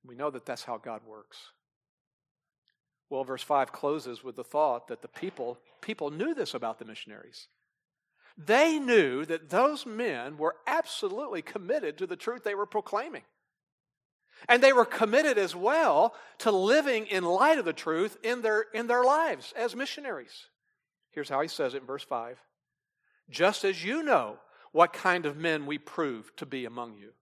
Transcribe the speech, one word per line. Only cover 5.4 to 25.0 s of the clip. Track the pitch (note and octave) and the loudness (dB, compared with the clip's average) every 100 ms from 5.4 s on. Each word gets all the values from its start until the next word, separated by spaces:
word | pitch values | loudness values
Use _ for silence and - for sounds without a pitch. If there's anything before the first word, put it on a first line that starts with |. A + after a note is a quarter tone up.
| A#2+ B2 _ _ | -10 -10 _ _
people | - D3 D3 | -10 -6 -6
knew | D3+ C4 | -4 -4
this | D4+ E3+ | -4 -4
about | B2+ A#2 A2 | -4 -6 -8
the | |
missionaries. | A2 A2 - G#2+ A#2+ - - _ _ _ _ _ _ _ _ - | -14 -16 -16 -18 -20 -20 -20 _ _ _ _ _ _ _ _ -18
They | D3+ A#3 D#4+ D#4 | 2 6 6 4
knew | C4 A#3 D3 B2+ | 4 6 6 0
that | D#3 E3 D#3 | -4 -6 -2
those | F3 C4 D4 | 2 2 2
men | B3 G#3+ A#3+ C3+ B2+ D3+ | -8 -4 -4 -4 -8 -4
were | D#3+ E3 | -4 -4
absolutely | - D4+ D#4+ - G3+ G3+ C#4+ F#3+ | -2 -2 -2 -6 -6 -6 -6 -8
committed | - G#3 F3+ D4 F#3 D3+ | -8 -10 -4 -4 -4 -6
to | F#3 | -8
the | |
truth | F3 - B3 | -6 -8 -6
they | G#3 | -6
were | G3+ G#3 | -4 -4
proclaiming. | G#3+ G3+ G3+ D4 G3+ _ _ _ _ _ _ _ _ _ _ _ - - | -4 -4 -6 -6 -12 _ _ _ _ _ _ _ _ _ _ _ -20 2
And | A#3+ | 6
they | C4+ | 8
were | C4 - | 8 4
committed | - A3 A#3+ D#4 G#3+ | 2 2 4 4 2
as | F#3+ | 0
well | F3 G3 D4+ D4 D3+ A3 - - _ | 0 0 2 4 4 4 0 -20 _
to | A3+ | 0
living | G3 F#3+ C#4+ C#4+ A#3 G#3 | 2 4 4 4 -2 0
in | G3 | -2
light | F3 F#3 C#4 D#4+ | 0 4 4 4
of | F3 | 2
the | |
truth | D#3+ - D#3+ G#3 - | -4 -2 0 -2 -2
in | A3 B3 | -4 -2
their, | A3 G#3+ A3 | 0 0 -2
in | A3 A#3 | -6 0
their | A#3+ | 4
lives | B3 D4 D#4+ D#3+ - | 4 4 2 -4 -8
as | - A#3 A3+ | -6 -6 -4
missionaries. | C4+ - C#4 E3+ A#2 - - _ _ _ _ _ _ | -8 -8 -10 -10 -12 -20 -20 _ _ _ _ _ _
Here's | - C#3 | -10 -4
how | C#3 | -2
he | D#3+ | -2
says | - C#3 | -2 -2
it | C3+ | -2
in | B2+ | -8
verse | C#3 | -10
five. | - B2 A#2 G2+ _ _ _ _ _ _ _ _ _ | -6 -6 -6 -14 _ _ _ _ _ _ _ _ _
"Just | C3+ F#3 G#3 | 2 2 4
as | G3 F#3 | -2 0
you | F3 C#4 | -2 -4
know | D4+ G3+ A2+ G#2+ _ _ - | 2 2 2 -10 _ _ -4
what | D3+ E3+ | 4 4
kind | - | 4